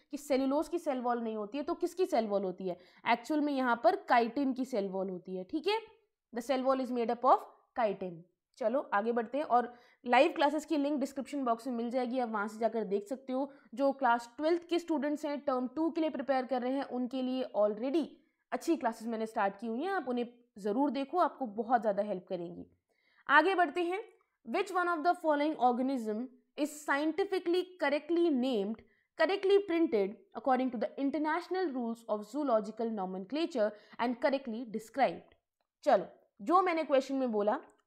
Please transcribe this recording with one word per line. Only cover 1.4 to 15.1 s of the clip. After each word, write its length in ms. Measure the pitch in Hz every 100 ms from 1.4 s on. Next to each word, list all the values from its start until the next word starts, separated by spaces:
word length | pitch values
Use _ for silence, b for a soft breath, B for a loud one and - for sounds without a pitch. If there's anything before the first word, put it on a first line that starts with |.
| 208 277
है, 60 |
तो 100 | 294
किसकी 320 | 339 349 - 370
सेल 220 | 254 220
वॉल 160 | 202
होती 240 | 190 180 185
है? 120 | 170 b b -
एक्चुअल 340 | 233 - 302
में 120 | 294
यहाँ 280 | 269 254 233
पर 120 | 311 392 -
chitin 440 | 254 226 277 269 254
की 100 | 254
सेल 240 | 214 196
वॉल 200 | 190 190
होती 260 | 180 185 185
है। 80 |
ठीक 240 | 185 311 381
है, 280 | 440 440 _ _ _ _ 226
the 120 | 262
cell 180 | 262 262
wall 200 | 262 247
is 60 |
made 240 | 247 226 240
up 100 | 254
of 120 | 415 - - _ -
chitin। 420 | 220 190 185 165 180 _ _ -
चलो 320 | 220 269 -
आगे 180 | 202 226
बढ़ते 260 | 240 220 277
हैं, 80 | -
और 300 | 240 233 B B B 240
लाइव 260 | 240 330
क्लासेस 340 | 320 294 302 -
की 120 | 311
लिंक 220 | 277 294
डिस्क्रिप्शन 460 | 277 - 233 285 247
बॉक्स 220 | 226 269
में 60 |
मिल 160 | 240 240
जाएगी, 300 | 254 240 254
आप 100 | 240
वहाँ 180 | 214 214
से 100 | 220
जाकर 260 | 226 226
देख 240 | 196 202 -
सकते 260 | 262 -
हो। 200 | 254 277 B B
जो 180 | 226 277
क्लास 420 | 277 247 240 - -
ट्वेल्थ 280 | 311 339 -
के 140 | 339
स्टूडेंट्स 460 | 339 302 294